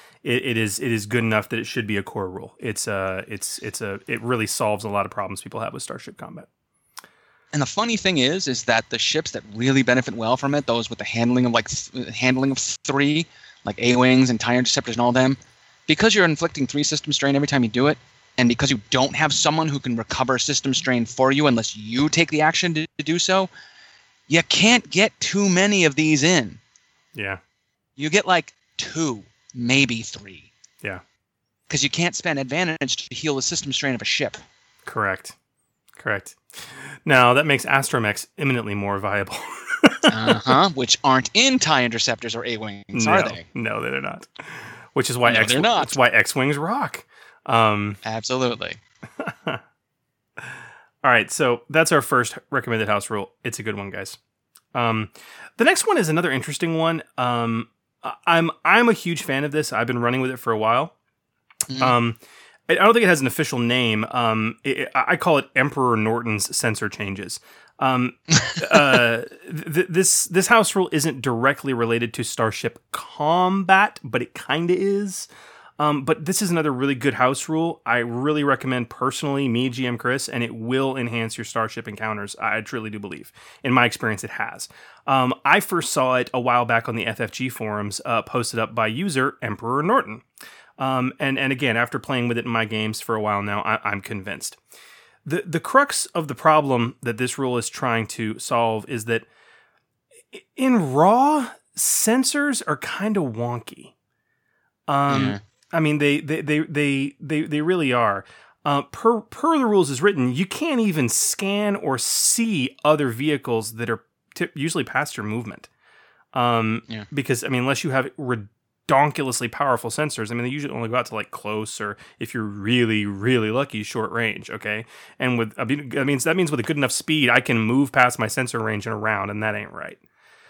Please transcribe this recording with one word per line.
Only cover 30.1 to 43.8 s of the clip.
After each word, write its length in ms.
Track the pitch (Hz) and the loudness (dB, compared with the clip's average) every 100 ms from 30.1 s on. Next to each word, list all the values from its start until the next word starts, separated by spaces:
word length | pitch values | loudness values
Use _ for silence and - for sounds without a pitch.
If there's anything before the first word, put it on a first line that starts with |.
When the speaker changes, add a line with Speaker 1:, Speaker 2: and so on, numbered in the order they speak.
| - 101 87 _ _ _ _ | -14 -18 -20 _ _ _ _
Speaker 1:
Yeah. 180 | 104 92 - _ _ _ _ _ _ | -12 -12 -14 _ _ _ _ _ _
Speaker 2:
'Cause 160 | 151 | -2
you 60 | 143 | -2
can't 260 | - 175 214 | 0 -2 -2
spend 240 | 180 143 | -4 -4
advantage 680 | 131 147 180 160 - - - | -4 -2 -2 -2 -4 -6 -8
to 40 | |
heal 220 | - 156 135 | -6 -4 -2
the 60 | |
system 320 | - 170 143 | -2 -4 -4
strain 220 | 131 143 123 | -4 -2 -2
of 60 | |
a 40 | - | -2
ship. 320 | - 131 - - _ _ _ - | -2 -2 -6 -18 _ _ _ -10
Speaker 1:
Correct. 480 | 113 101 92 - - _ _ _ _ _ - | -2 -2 -2 -8 -20 _ _ _ _ _ -10
Correct. 380 | - 101 - - _ - - - - - | -4 -4 -6 -20 _ -20 -18 -18 -18 -8
Now, 300 | - 135 123 | 4 8 8
that 120 | 127 151 | 6 4
makes 200 | 135 - | 2 2
astromechs 600 | 135 135 123 107 104 - - | 0 2 0 0 -2 -8 -4
imminently 360 | 143 123 107 101 | 0 0 -2 -2
more 220 | 101 98 | -2 -2
viable. 380 | 101 101 98 - | 0 0 -2 -6
<laughs> 40 | - - - - - - | -12 -14 -8 2 4 4
Speaker 2:
Uh-huh, 680 | 311 113 110 147 131 131 190 135 | 2 2 2 2 4 4 4 2
which 220 | 123 - | 0 2
aren't 260 | 139 131 - | 4 4 4
in 240 | 214 262 262 | 2 4 2
tie 260 | 160 147 120 | 2 2 2
interceptors 500 | 113 - 113 117 113 | 0 -2 -2 -6 -6
or 100 | 117 | -6
A-wings, 600 | 113 110 101 101 123 113 | -6 -8 -10 -8 -2 2
Speaker 1:
No, 60 | |
Speaker 2:
are 160 | 185 - | 4 2
they? 160 | - 85 - | -4 -12 -8
Speaker 1:
no, 260 | 110 107 | -6 -6